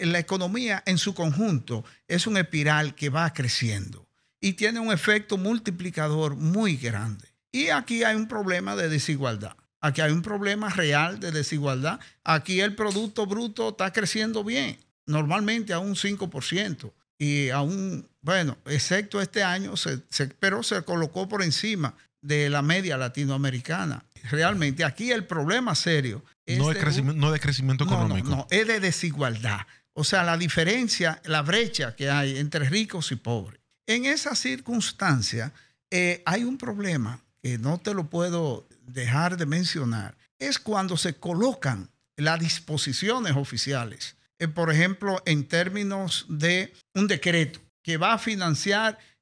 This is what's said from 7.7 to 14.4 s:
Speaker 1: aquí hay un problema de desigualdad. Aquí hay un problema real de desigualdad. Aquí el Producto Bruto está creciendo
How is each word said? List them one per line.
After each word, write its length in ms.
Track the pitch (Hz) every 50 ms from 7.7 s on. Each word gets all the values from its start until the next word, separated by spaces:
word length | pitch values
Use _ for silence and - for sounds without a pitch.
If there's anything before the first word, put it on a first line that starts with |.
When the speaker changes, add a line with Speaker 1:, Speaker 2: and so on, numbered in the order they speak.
Speaker 1:
aquí 340 | 302 285 240 - 233 226 233
hay 100 | 220 214
un 140 | 214 220 220
problema 480 | 220 214 202 185 180 175 190 196 202
de 120 | 196 175 160
desigualdad. 680 | 156 143 - - 151 139 135 120 113 98 107 104 - _ _ _ _ _
Aquí 220 | - 151 135 165
hay 100 | 156 151
un 100 | 156 170
problema 460 | 165 214 208 202 202 196 202 208 214 202
real 500 | 180 185 165 147 143 147 156 175 202 -
de 140 | - 170
desigualdad. 640 | 156 156 139 - 160 147 143 139 131 127 139 160 208 - - - - _
Aquí 380 | - - 160 151 - - 185 185
el 160 | 196 208 202
Producto 500 | 220 214 208 190 208 226 208 - 240 208
Bruto 440 | 190 202 226 240 226 214 - 226 220
está 220 | 214 - 190 190
creciendo 520 | - 226 202 - - 220 214 226 220 220